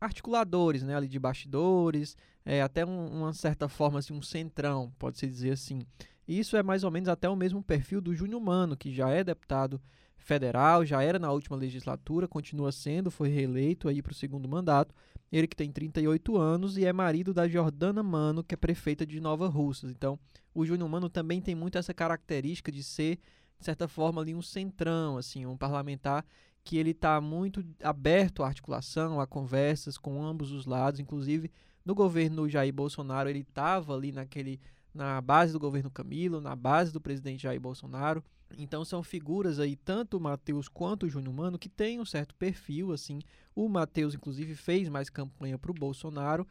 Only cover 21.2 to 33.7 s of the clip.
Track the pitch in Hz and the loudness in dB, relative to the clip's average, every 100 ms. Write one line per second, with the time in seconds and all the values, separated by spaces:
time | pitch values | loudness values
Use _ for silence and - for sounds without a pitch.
21.2 | 160 180 185 165 175 180 175 - 165 165 | -2 -2 -2 -4 -2 -2 -4 -2 0 -2
22.2 | - 147 139 175 - 139 139 - 156 175 | -2 -4 -2 -4 -6 -8 -8 -2 -2 -2
23.2 | - _ _ _ - 151 170 - 160 165 | -6 _ _ _ -6 -4 -4 0 0 0
24.2 | 160 165 170 190 190 190 165 165 156 131 | -4 -6 -8 -8 -8 -2 0 0 0 -4
25.2 | 123 135 127 131 139 143 143 139 139 143 | -6 -10 -10 -2 0 0 -2 -4 0 -2
26.2 | 151 _ _ _ - 165 160 160 160 151 | -2 _ _ _ -4 0 2 2 4 2
27.2 | 151 165 196 196 170 - 151 147 139 185 | 2 -2 -2 -4 -8 -4 -2 0 6 6
28.2 | 190 - 135 139 - 123 127 160 160 151 | 6 2 -2 -2 -4 -6 -4 -2 0 0
29.2 | 131 143 131 135 147 151 147 139 143 139 | -2 -4 0 2 4 2 -4 -10 -6 -4
30.2 | 151 160 139 139 131 127 135 139 139 147 | -4 -4 -6 -6 -4 0 0 0 -4 -4
31.2 | 135 156 160 - _ _ 175 202 196 165 | 0 0 -2 -10 _ _ -2 4 4 6
32.2 | 160 160 151 147 135 139 143 147 139 135 | 2 2 2 2 2 2 -2 -4 -4 -2
33.2 | 139 143 135 - 151 | -2 -2 -6 -2 0